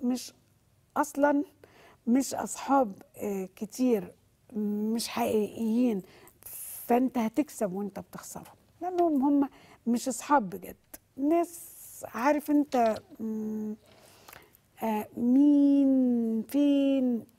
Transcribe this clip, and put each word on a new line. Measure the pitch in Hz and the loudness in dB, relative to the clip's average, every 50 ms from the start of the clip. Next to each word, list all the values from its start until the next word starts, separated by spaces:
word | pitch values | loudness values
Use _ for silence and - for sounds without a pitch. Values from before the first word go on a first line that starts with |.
| - | -2
مش | 240 254 240 - - - _ _ _ _ _ _ _ _ _ _ _ - | -2 -2 -4 -6 -10 -18 _ _ _ _ _ _ _ _ _ _ _ -4
أصلًا | - 294 - - 277 277 294 294 285 294 - _ _ - - _ - - - - _ _ | -4 -4 -2 0 2 2 2 2 2 -2 -4 _ _ -20 -20 _ -20 -20 -20 -20 _ _
مش | - 233 269 262 - - | 0 2 2 2 0 -4
أصحاب، | - - 208 - - - - 269 277 262 208 190 - - _ _ | -6 -6 -8 -8 -8 -2 0 2 2 2 0 -2 -10 -18 _ _
آه، | - 208 208 202 196 190 185 - | -8 -6 -6 -6 -6 -8 -10 -10
كتير، | - 220 196 - - 254 254 233 202 175 175 - _ _ _ _ _ _ _ - | -12 -12 -10 -4 0 0 2 2 0 -2 -4 -14 _ _ _ _ _ _ _ -6
مش | 208 214 208 208 208 214 220 226 233 220 - | -4 -4 -2 -2 -2 -2 -2 -2 -4 -4 -6
حقيقيين، | - 240 240 220 - 214 208 196 - - 226 220 220 240 254 247 220 190 175 - - - - - - _ - - - - - - - - - | -6 -4 -2 0 0 0 -2 -2 -4 -4 -4 0 0 2 2 2 0 -2 -4 -8 -14 -20 -20 -20 -20 _ -20 -18 -16 -16 -14 -14 -14 -10 -4
فأنت | - 240 247 262 254 - 254 | 0 0 2 2 0 0 -2
هتكسب | 220 220 - - 294 - - - 226 190 175 | -2 -2 -2 -2 -4 -4 -4 -6 -6 -4 -4
وأنت | 196 202 196 - 196 | -6 -8 -8 -8 -12
بتخسرهم، | 175 - - - - - - - - - - _ _ _ _ _ | -14 -14 -16 -18 -16 -16 -16 -16 -18 -18 -20 _ _ _ _ _
لأنهم | 330 359 370 349 349 339 311 269 247 | -8 -4 0 0 2 2 2 2 2
هم | 294 285 285 277 269 - - - - - _ _ | 2 2 2 2 0 -4 -10 -20 -20 -20 _ _
مش | 226 233 240 - 262 | -2 -2 -2 -2 -4
أصحاب | 240 - - - 285 285 220 180 | -6 -6 -2 0 2 2 2 0
بجد. | 170 185 - - - - _ _ - - _ _ _ | -6 -12 -14 -16 -18 -18 _ _ -20 -20 _ _ _
ناس، | - 269 294 330 339 339 339 - - - - - - - - - - - | -4 0 2 2 2 0 0 -6 -12 -18 -20 -20 -20 -20 -20 -18 -16 -16
عارف | - - 220 233 285 302 294 - - | -12 -8 -2 0 2 2 2 0 2
أنت، | 294 294 285 - - 247 233 226 214 - - _ 302 - | 2 2 2 2 2 2 2 2 0 -2 -6 _ -14 -10
مم، | 226 220 220 220 214 214 214 214 214 214 214 220 _ _ _ _ - - - - - - - - - _ _ _ _ _ _ - - | -8 -8 -6 -6 -6 -6 -6 -6 -6 -8 -8 -10 _ _ _ _ -20 -20 -20 -20 -20 -20 -20 -20 -20 _ _ _ _ _ _ -8 -4
آه، | 226 214 214 214 - - | -4 -2 -4 -4 -6 -6
مين، | - 240 240 247 269 285 294 285 285 285 285 277 277 277 269 269 262 254 247 240 233 233 226 226 226 214 | -2 0 4 4 6 6 6 6 6 6 6 6 6 6 4 4 4 4 2 2 2 0 0 -2 -2 -4
فين، | - - 277 285 285 277 277 277 277 269 269 254 254 247 226 - - _ | -2 0 2 2 4 4 4 2 2 2 2 2 0 -2 -2 -4 -8 _